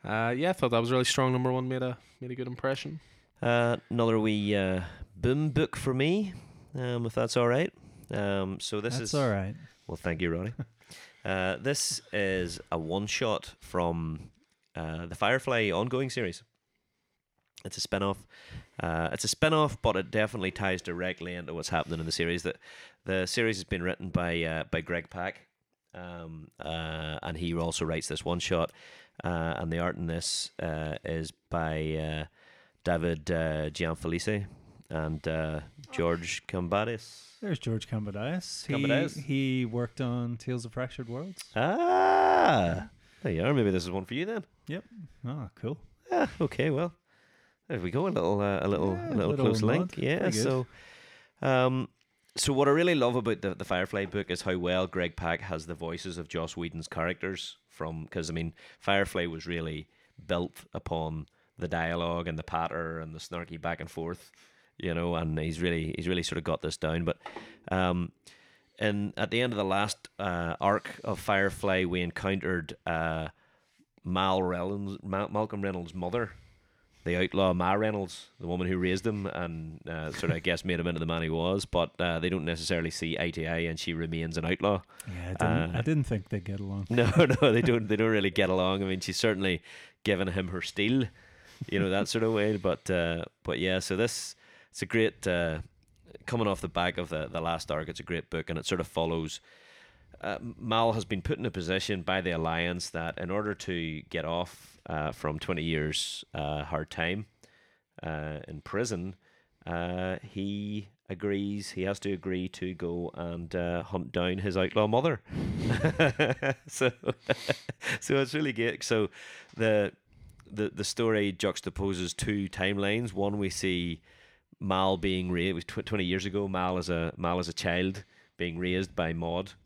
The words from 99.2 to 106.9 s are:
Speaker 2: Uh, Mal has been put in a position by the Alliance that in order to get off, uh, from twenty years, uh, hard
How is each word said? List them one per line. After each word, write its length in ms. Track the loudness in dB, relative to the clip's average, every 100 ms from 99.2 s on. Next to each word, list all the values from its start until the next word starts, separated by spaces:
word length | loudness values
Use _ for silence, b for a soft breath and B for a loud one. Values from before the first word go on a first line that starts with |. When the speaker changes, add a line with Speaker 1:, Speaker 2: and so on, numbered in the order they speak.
| -2 -8 B B B B B B B -10
Speaker 2:
Uh, 180 | -6 -6 -8 -10
Mal 360 | 0 2 4
has 100 | 2
been 180 | -2 -4
put 160 | -2 -2
in 80 | -2
a 40 |
position 500 | -2 0 0 0 -2
by 180 | 0 0
the 100 | 0
Alliance 580 | 0 0 0 0 -2 -4
that 260 | -4 -6 -6
in 120 | -4
order 240 | -2 -2
to 480 | -4 -4 -4 -4 -6 -6
get 140 | -6
off, 480 | -2 -2 -4 -8 -20 -20 -6
uh, 220 | -2 -2
from 280 | -2 -4 -4
twenty 240 | -4 -2
years, 600 | 0 0 0 -2 -4 -8 -10
uh, 300 | -6 -4 -4
hard 280 | -2 -4 -4